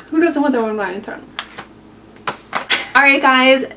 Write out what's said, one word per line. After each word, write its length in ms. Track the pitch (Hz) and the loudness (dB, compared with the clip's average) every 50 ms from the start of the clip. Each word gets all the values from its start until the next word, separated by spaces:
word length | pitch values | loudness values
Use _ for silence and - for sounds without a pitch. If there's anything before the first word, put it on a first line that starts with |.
| - - | -12 -4
who 100 | 302 320 | 0 0
doesn't 220 | 339 330 294 285 | 0 2 2 0
want 120 | 294 294 254 | 0 0 0
their 80 | 233 226 | 0 -2
own 160 | 220 214 214 | -2 -4 -4
Iron 220 | 196 180 185 202 | -6 -6 -8 -10
Throne? 260 | - - - - - - - - - - - - - - - - - - - - - - - - - - - - - - - - - - - - - - - | -12 -14 -14 -16 -16 -16 -14 -14 -14 -14 -16 -20 -20 -20 -20 -20 -20 -20 -20 -20 -20 -20 -20 -14 -10 -10 -10 -10 -12 -12 -12 -10 -6 -6 -6 -6 -4 0 2
All 140 | 254 277 | 2 4
right, 140 | 277 277 277 | 4 4 2
guys, 440 | 277 262 254 254 254 262 269 262 269 - - | 2 2 4 4 4 4 4 2 0 -4 -8